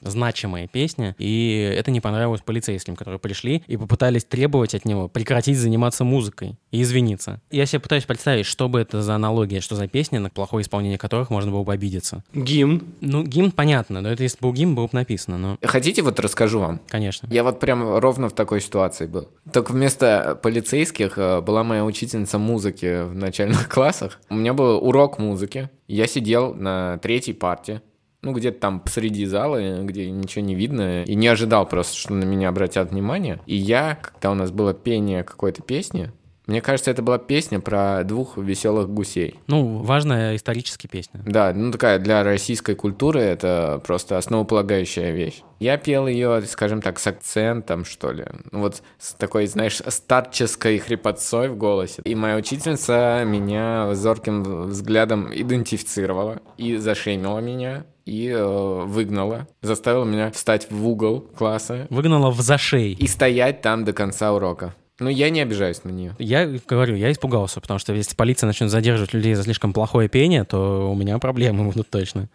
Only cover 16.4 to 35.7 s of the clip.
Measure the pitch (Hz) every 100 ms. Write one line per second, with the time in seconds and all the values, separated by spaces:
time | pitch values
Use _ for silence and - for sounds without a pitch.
16.4 | 110 110 85 82 - 110 101 - 113 117
17.4 | 123 127 135 123 113 104 131 127 113 -
18.4 | 101 104 - 101 92 - 82 87 - _
19.4 | - 123 120 127 139 - 123 104 67 65
20.4 | 113 113 - 143 160 - 98 101 92 90
21.4 | 92 110 113 107 107 - 120 113 98 104
22.4 | 110 113 98 - 90 87 87 90 95 98
23.4 | 101 110 - 131 143 - - - - 107
24.4 | 117 135 127 107 127 135 139 - 107 95
25.4 | 101 135 135 _ - 104 120 139 107 117
26.4 | 127 - 98 92 90 87 110 123 120 -
27.4 | 90 87 - 107 - _ _ _ 135 123
28.4 | 120 - 101 92 - 117 110 101 98 101
29.4 | 143 127 95 92 98 98 92 95 95 107
30.4 | 101 92 120 131 92 87 90 104 117 110
31.4 | 110 110 92 90 - - - 98 95 95
32.4 | 92 95 90 98 87 98 104 185 143 -
33.4 | - 101 98 123 156 147 - - 98 98
34.4 | 92 98 101 95 120 113 101 90 87 -
35.4 | 98 - -